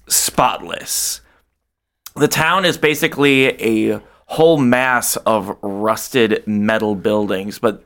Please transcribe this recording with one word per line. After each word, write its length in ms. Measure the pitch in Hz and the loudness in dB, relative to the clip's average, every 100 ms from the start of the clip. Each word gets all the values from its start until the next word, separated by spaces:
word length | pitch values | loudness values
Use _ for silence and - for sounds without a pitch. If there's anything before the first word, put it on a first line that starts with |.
| - | -4
spotless. 1120 | - - - 123 87 85 87 - - - - _ _ _ _ _ _ _ _ - - | -2 0 0 0 0 -8 -12 -8 -6 -6 -8 _ _ _ _ _ _ _ _ -16 -2
The 120 | 147 | 0
town 380 | 151 160 185 175 | 0 0 0 0
is 100 | - | 0
basically 760 | 156 151 160 135 143 135 131 - | 0 0 -2 2 2 4 2 0
a 400 | 113 110 110 107 - _ - | 0 0 0 -2 -8 _ -6
whole 320 | - 165 156 | 4 4 6
mass 600 | 123 123 131 123 - - | 4 4 2 0 -2 -6
of 380 | - 110 95 - | -2 -2 -4 -8
rusted 800 | 104 98 110 110 - 131 110 110 104 | -8 -2 -2 -2 -2 2 2 2 -2
metal 480 | 104 107 110 107 98 | -2 0 0 -2 -2
buildings, 640 | 107 107 104 95 101 - | -2 0 -2 -4 -6 -4
but 260 | 113 - | -2 -4